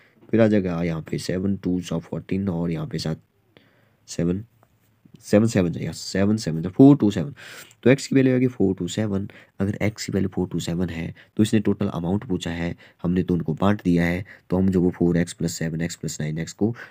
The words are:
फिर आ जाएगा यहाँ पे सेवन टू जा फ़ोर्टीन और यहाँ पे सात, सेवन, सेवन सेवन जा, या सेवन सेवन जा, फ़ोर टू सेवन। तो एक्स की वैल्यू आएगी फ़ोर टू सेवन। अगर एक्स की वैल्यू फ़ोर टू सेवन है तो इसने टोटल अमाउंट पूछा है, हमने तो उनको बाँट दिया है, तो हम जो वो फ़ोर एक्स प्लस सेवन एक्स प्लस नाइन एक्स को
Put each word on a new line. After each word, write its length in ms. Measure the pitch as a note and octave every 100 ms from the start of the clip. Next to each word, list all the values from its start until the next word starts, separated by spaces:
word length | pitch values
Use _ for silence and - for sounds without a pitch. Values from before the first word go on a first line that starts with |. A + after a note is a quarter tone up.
| _ _ -
फिर 100 | G#2+
आ 60 | A2+
जाएगा 360 | G#2 F#2 E2
यहाँ 200 | E2+ D#2+
पे 160 | D#2+ D2+
सेवन 380 | - F2+ G2 F#2+
टू 240 | F2+ F2+
जा 180 | E2+ E2
फ़ोर्टीन 500 | - E2 - F#2+ G2
और 220 | E2+ E2+
यहाँ 160 | E2+ D#3
पे 120 | D#2+
सात, 220 | D#2 D#2 _ _ _ _ _ _ _ _ -
सेवन, 380 | - F2 F#2 A#2 _ _ _ _ _ _ -
सेवन 260 | - G#2 A2+
सेवन 260 | G#2+ F2
जा, 80 | -
या 120 | E2
सेवन 440 | D#2+ - F#2+ G2+ G#2+
सेवन 260 | D#2+ D#2+
जा, 60 | F2+
फ़ोर 280 | - C#3 C#3+
टू 140 | G#2
सेवन। 240 | F#2+ C#2+ - - - - _
तो 80 | A2+
एक्स 160 | C3+ -
की 100 | C3+
वैल्यू 160 | C3
आएगी 140 | B2+ B2+
फ़ोर 280 | B2 F#2+
टू 140 | F#2+ F2
सेवन। 400 | - G#2+ G2 G2 - - -
अगर 180 | G2 G#2
एक्स 240 | G#2 - -
की 60 |
वैल्यू 160 | G2 F#2+
फ़ोर 200 | - F2+
टू 120 | F2
सेवन 280 | E2+ E2+ F2
है 260 | E2 E2+ - - -
तो 60 |
इसने 180 | G#2+ A2
टोटल 260 | G#2 G2+ G2+
अमाउंट 380 | D#2+ E2+ G2+
पूछा 260 | - F2+ F2
है, 260 | E2+ E2+ E2 - _
हमने 200 | F2 F#2
तो 120 | E2+
उनको 200 | F2 D#2+
बाँट 280 | D#2 G2 G#2
दिया 200 | F2+ E2+
है, 200 | E2+ F2 G2 - -
तो 60 | F2+
हम 120 | F#2+
जो 120 | F#2
वो 100 | F2+
फ़ोर 260 | - F2 E2+
एक्स 160 | E2+
प्लस 200 | - E2+
सेवन 280 | - E2 D#2+
एक्स 160 | E2 -
प्लस 240 | D#2+ -
नाइन 180 | D#2 D#2
एक्स 140 | E2
को 240 | - G#2 A#2+ -